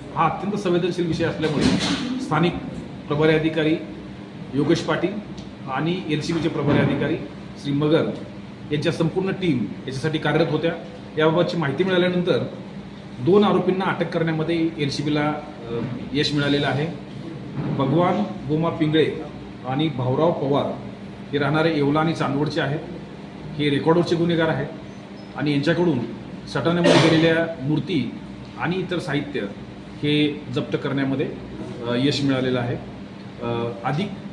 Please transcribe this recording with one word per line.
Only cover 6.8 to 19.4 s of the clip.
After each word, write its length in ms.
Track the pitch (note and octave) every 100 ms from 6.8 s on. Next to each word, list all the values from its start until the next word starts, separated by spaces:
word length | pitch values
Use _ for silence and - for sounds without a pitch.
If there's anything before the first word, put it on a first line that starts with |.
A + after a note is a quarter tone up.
| C#3 - C#3+ E3 - - - -
श्री 100 | C#3+
मगर 320 | C#3+ D3+ D#3+ G#2+ - - - - - -
यांच्या 200 | D3+ E3
संपूर्ण 380 | - D#3+ F#3 F#3+
टीम 340 | - F3+ B2 G2 - C3
याच्यासाठी 320 | B2+ D#3 D3
कार्यरत 280 | D3+ D#3 D3+
होत्या. 220 | D3+ E3 F3 - - - D3+
याबाबतची 380 | D#3 E3 E3+ E3+
माहिती 280 | C#3 C3
मिळाल्यानंतर 540 | F#3 F3+ F3+ F3+ E3 B2 - - - - - - - -
दोन 240 | C3+ G3+
आरोपींना 400 | G3+ F3 F3+ F#3
अटक 240 | F#3 C#3+ E3
करण्यामध्ये 600 | E3 E3 D#3 D#3 E3+ E3 D#3
एलसीबीला, 560 | C#3 - D3 D3 D3+ D3+ - - -
अ, 100 | A#2 A#2+ - -
यश 200 | C3+ D3
मिळालेलं 340 | D3 C#3+ C#3+ C#3
आहे. 200 | C3 D#3+ F#3+ - - - - - - -
भगवान 480 | C#3 C#3 D#3 F3+ G3 G3+ - C3+
गोमा 200 | D#3 E3+
पिंगळे 440 | - D3+ D#3 B2+ - - -